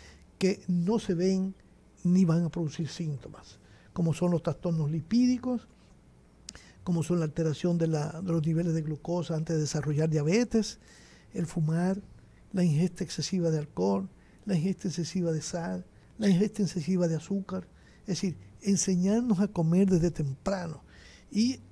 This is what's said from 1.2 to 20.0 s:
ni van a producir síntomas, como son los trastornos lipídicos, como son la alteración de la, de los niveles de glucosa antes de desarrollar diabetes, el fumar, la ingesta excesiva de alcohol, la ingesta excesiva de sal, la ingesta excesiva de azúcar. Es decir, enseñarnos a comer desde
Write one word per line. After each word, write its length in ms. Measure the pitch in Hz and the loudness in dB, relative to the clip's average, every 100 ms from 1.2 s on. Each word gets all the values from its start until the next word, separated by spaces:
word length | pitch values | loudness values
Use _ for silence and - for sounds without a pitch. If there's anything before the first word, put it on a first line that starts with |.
| 185 190 190 190 - - - - | 2 2 0 -6 -18 -20 -20 -4
ni 220 | 175 180 180 | 2 4 4
van 180 | 165 | 2
a 60 | 170 | 0
producir 380 | 170 160 - 156 | -2 -4 -4 -6
síntomas, 720 | - 165 139 - - - - - - - | -6 -6 -6 -10 -20 -20 -20 -20 -20 -12
como 200 | - 165 | -2 -2
son 180 | 151 175 | 0 0
los 120 | 170 | 0
trastornos 480 | - - 180 165 147 | -2 -4 -2 -2 -2
lipídicos, 760 | 160 156 226 247 254 254 247 - - - - - - - - - - - - | -4 0 2 4 2 -2 -4 -6 -20 -20 -20 -20 -20 -20 -20 -20 -20 -20 -10
como 180 | - 170 | -2 -2
son 180 | 156 175 | 0 0
la 60 | 160 | 0
alteración 520 | 156 160 147 180 175 | 0 -2 0 0 2
de 100 | 165 | 2
la, 340 | 156 151 160 | 0 -2 -6
de 100 | 185 | -2
los 140 | 165 156 | 0 0
niveles 280 | 160 170 | 0 0
de 80 | 160 | -2
glucosa 540 | 156 151 - 175 151 160 | -2 -6 -4 -4 -2 -4
antes 200 | 160 160 | -2 -2
de 60 | |
desarrollar 480 | 151 156 139 147 160 | -2 -2 -2 0 2
diabetes, 720 | 156 147 208 247 226 214 - - - - - - | 2 2 2 2 0 0 -6 -20 -20 -20 -20 -12
el 120 | 190 170 | -6 -4
fumar, 520 | - 151 160 180 196 - - - - - | -2 0 0 0 -2 -6 -20 -20 -20 -6
la 100 | 190 | 0
ingesta 400 | 180 147 180 - | 2 4 2 0
excesiva 460 | 170 - - 190 165 | -8 -6 -4 0 0
de 80 | 156 | 0
alcohol, 480 | 151 - 190 196 190 - - - - | -2 -2 0 0 -2 -12 -20 -14 -2
la 100 | 180 | 0
ingesta 320 | 175 185 196 | 0 -2 -4
excesiva 440 | 156 165 190 170 | -4 -4 -2 0
de 100 | 160 | -2
sal, 440 | - 175 170 180 180 - - - | -4 -6 -6 -8 -10 -18 -20 -2
la 120 | 208 | 4
ingesta 320 | 175 214 - | 4 4 0
excesiva 460 | 196 180 156 185 175 | -2 -2 -2 0 2
de 80 | 160 | 0
azúcar. 520 | - 196 190 185 - - - - | -2 -4 -4 -8 -10 -18 -20 -14
Es 200 | - 180 | -6 -4
decir, 160 | 196 - - - | -4 -4 -12 -6
enseñarnos 800 | 202 196 - 180 185 220 247 185 | 0 2 2 2 2 2 2 2
a 80 | 202 | 0
comer 420 | 180 160 175 196 | 0 2 4 6
desde 220 | 180 | 4